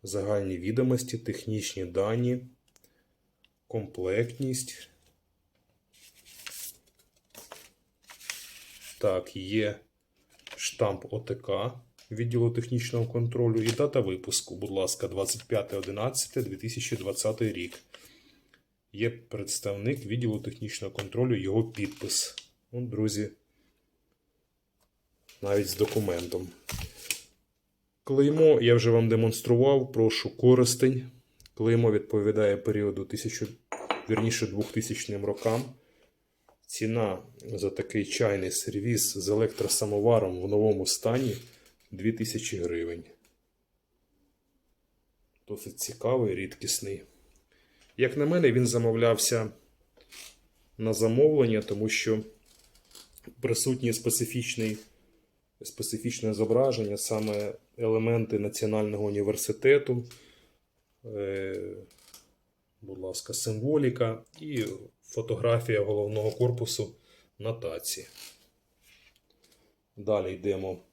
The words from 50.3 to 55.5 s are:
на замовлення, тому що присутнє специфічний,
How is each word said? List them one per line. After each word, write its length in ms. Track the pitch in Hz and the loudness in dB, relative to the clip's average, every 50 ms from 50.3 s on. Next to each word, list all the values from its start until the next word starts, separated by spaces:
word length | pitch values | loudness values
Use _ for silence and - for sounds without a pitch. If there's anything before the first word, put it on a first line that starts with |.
| - _ _ _ _ _ _ _ _ | -20 _ _ _ _ _ _ _ _
на 160 | - 110 110 110 | -4 -2 -2 0
замовлення, 680 | 110 113 113 117 123 147 156 151 147 127 113 110 107 | 2 2 4 6 6 6 6 8 6 4 4 4 2
тому 280 | 107 - 104 101 107 110 | 0 -2 -4 -2 -2 -2
що 340 | - - - 113 110 107 107 - - _ _ _ _ _ _ _ _ _ _ _ - - - _ _ - _ - - - | 0 0 0 0 0 0 -2 -8 -16 _ _ _ _ _ _ _ _ _ _ _ -20 -20 -20 _ _ -20 _ -20 -14 -6
присутнє 520 | - 120 117 - - 135 127 127 131 120 110 | -2 0 0 2 2 0 0 2 0 0 0
специфічний, 840 | - - 117 - - 120 - - 123 117 - - 117 110 110 107 107 - _ _ _ _ _ _ _ _ _ _ _ _ _ | 0 0 0 0 0 -2 -2 -2 -4 -4 -4 -4 -2 -2 -2 -2 -6 -10 _ _ _ _ _ _ _ _ _ _ _ _ _